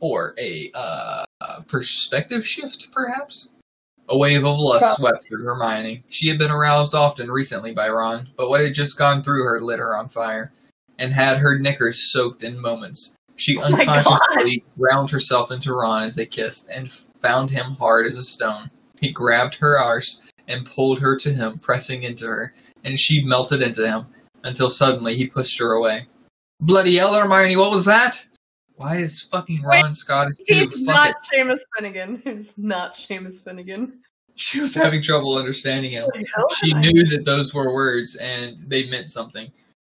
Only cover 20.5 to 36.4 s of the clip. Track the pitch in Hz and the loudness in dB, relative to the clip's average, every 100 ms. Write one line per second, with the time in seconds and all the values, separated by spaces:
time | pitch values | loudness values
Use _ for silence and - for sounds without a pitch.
20.5 | 123 127 - 135 131 135 135 147 135 113 | -10 -8 -2 0 2 0 0 0 -2 -4
21.5 | 110 - 127 127 127 123 117 113 110 120 | -6 -4 -4 -4 -10 -10 -10 -8 -8 -8
22.5 | _ _ _ 131 135 - 151 131 127 127 | _ _ _ -6 0 2 2 4 2 2
23.5 | 139 120 113 110 110 131 _ _ _ - | 2 0 0 -2 -2 -8 _ _ _ -12
24.5 | 123 123 - 135 127 113 117 127 - 113 | 0 2 4 2 2 -2 -2 -4 -2 -4
25.5 | - 120 113 113 110 - _ _ _ _ | 0 0 2 2 0 -6 _ _ _ _
26.5 | _ 156 190 185 175 196 208 202 190 185 | _ 4 6 6 6 6 4 4 6 6
27.5 | 185 196 208 180 214 247 - - _ _ | 6 4 4 4 4 4 0 -14 _ _
28.5 | _ _ _ 139 170 170 - - 185 180 | _ _ _ -6 -4 -4 -6 -6 -6 -4
29.5 | 160 143 139 151 151 - 139 143 147 - | -4 4 4 4 -2 0 0 0 -2 2
30.5 | - - 254 262 294 294 294 - 269 262 | 4 4 0 2 4 4 2 -2 0 2
31.5 | 254 - 220 208 190 185 240 269 214 208 | -2 -4 -10 -8 -10 -10 -10 -10 -12 -14
32.5 | - 208 185 180 - - 190 185 185 - | -10 -4 -4 -6 -12 -12 -10 -10 -16 -18
33.5 | 185 180 196 254 - _ _ _ - - | -16 -14 -8 -10 -10 _ _ _ -2 -2
34.5 | 277 285 302 311 151 143 151 139 131 131 | 0 -2 2 2 2 2 0 2 -2 -2
35.5 | 135 135 131 131 120 117 - 208 214 | -4 -4 -4 -4 -4 -6 -6 -8 -2